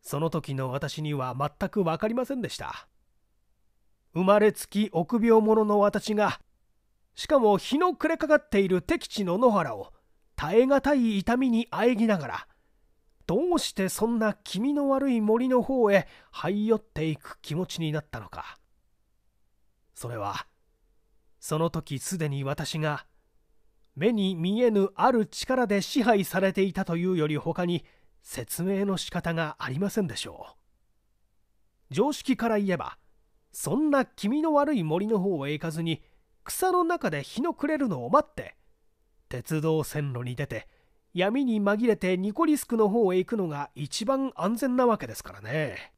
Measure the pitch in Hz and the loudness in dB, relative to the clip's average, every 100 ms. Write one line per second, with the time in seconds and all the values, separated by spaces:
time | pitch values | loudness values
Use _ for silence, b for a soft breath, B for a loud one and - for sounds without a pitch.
0 | - 143 160 160 - 135 131 131 147 - | -8 -4 -2 -2 -4 -6 -4 -4 -6 -6
1 | 156 147 127 127 147 - 196 - 175 160 | -6 -4 -6 -4 -6 -4 -4 0 0 0
2 | 220 233 254 269 185 - 65 - - _ | -2 -2 -4 -4 -6 -8 -10 -12 -16 _
3 | _ _ _ _ _ _ _ _ _ _ | _ _ _ _ _ _ _ _ _ _
4 | _ 165 185 208 214 - - 196 208 160 | _ -2 4 6 6 2 -6 -2 0 0
5 | 139 240 233 226 214 220 214 208 202 202 | 0 0 6 6 6 2 4 4 4 2
6 | - 214 202 - - _ _ _ _ _ | -2 0 0 -2 -14 _ _ _ _ _
7 | _ - - 294 220 196 - 277 359 320 | _ -16 2 4 6 4 2 0 2 0
8 | 311 320 311 302 - 202 196 180 - 320 | -2 -2 2 2 4 0 2 0 0 -4
9 | - - 190 185 247 202 151 107 98 - | -4 -6 -2 4 4 4 -2 -6 -12 -16
10 | _ _ _ - 147 202 262 277 269 285 | _ _ _ -8 2 4 6 4 4 2
11 | 233 202 185 240 262 226 233 - 226 240 | 2 0 0 0 2 2 0 0 2 2
12 | 226 196 135 90 - _ _ _ _ _ | 2 2 -2 -10 -12 _ _ _ _ _
13 | _ _ - 180 349 339 - - 190 - | _ _ -2 0 2 0 -2 -4 -4 0
14 | 220 233 214 - - 180 254 294 277 269 | -2 0 0 -2 -8 -4 -2 0 0 0
15 | 277 240 214 226 254 254 240 262 220 196 | 2 0 2 2 4 2 2 2 4 4
16 | - B B - 156 208 214 220 - - | 2 B B -8 -4 -2 2 0 0 -4
17 | 160 151 - - - 147 180 - 160 151 | -4 -4 -8 -20 -8 -6 -6 -4 -4 -4
18 | - 120 104 - - - _ _ _ _ | -6 -14 -12 -14 -14 -18 _ _ _ _
19 | _ _ _ _ _ _ _ _ _ - | _ _ _ _ _ _ _ _ _ -14
20 | 120 117 101 95 - _ _ _ _ _ | -12 -8 -8 -8 -12 _ _ _ _ _
21 | _ _ _ _ - 156 165 160 - 135 | _ _ _ _ -6 -2 -2 -2 -8 -8
22 | - 190 156 139 135 143 151 160 151 147 | -6 -4 -4 -2 -4 -6 -6 -4 -4 -4
23 | - _ _ _ _ _ _ _ _ - | -10 _ _ _ _ _ _ _ _ -2
24 | 180 226 190 180 170 208 247 208 196 - | 0 2 0 0 0 2 4 4 2 2
25 | 220 247 214 - - 254 240 202 - 294 | 2 4 0 -4 -2 0 2 0 0 0
26 | 226 214 185 190 190 190 196 185 190 170 | 4 4 2 0 0 2 0 0 -4 -2
27 | 180 185 151 151 165 165 175 175 b b | 0 0 0 -2 -4 -2 -2 -2 b b
28 | b b - - 117 - 175 196 202 185 | b b -16 -12 -10 -4 -2 0 0 -2
29 | - 180 170 165 156 - 127 131 196 226 | -4 -6 -4 -2 -4 -6 -6 -4 -2 -2
30 | 185 110 - - - - _ _ _ _ | -2 -4 -10 -12 -18 -20 _ _ _ _
31 | _ _ _ _ _ _ _ _ _ 135 | _ _ _ _ _ _ _ _ _ 0
32 | 262 294 - 262 233 214 196 175 - - | 0 0 -2 0 0 0 0 -2 -6 -12
33 | _ _ _ _ _ - - 208 311 277 | _ _ _ _ _ -10 -4 0 2 2
34 | 254 - 202 285 320 294 285 285 156 165 | 0 -2 -2 0 2 2 2 0 0 0
35 | 208 220 185 170 139 151 160 160 165 160 | 2 0 0 -2 -2 -4 -6 -4 -4 -4
36 | - _ _ _ - - 370 359 339 339 | -8 _ _ _ -12 -2 0 2 2 0
37 | 214 147 139 - 320 320 285 311 262 143 | -2 -4 -8 -4 -4 -2 -2 0 -2 -4
38 | 120 240 302 - 98 - _ _ _ _ | 2 2 2 -8 -12 -12 _ _ _ _
39 | _ _ _ 127 - 156 156 156 143 151 | _ _ _ -12 -4 -2 0 0 -2 -4
40 | 143 123 123 123 143 113 - _ _ _ | -6 -6 -8 -6 -6 -8 -12 _ _ _
41 | _ 175 190 247 269 220 202 208 240 208 | _ -2 0 2 0 2 2 2 2 2
42 | 185 185 190 208 330 302 - 226 214 220 | 2 0 -2 0 2 2 0 2 2 4
43 | 208 185 185 233 180 143 143 - 143 - | 4 2 0 -2 -2 -4 -10 -8 -8 -6
44 | 226 269 269 - 175 226 269 247 247 214 | -2 -2 -2 -2 -2 0 0 2 4 2
45 | 117 - - - 104 143 147 - - | -2 -10 -14 -14 -6 -4 -4 -6 -16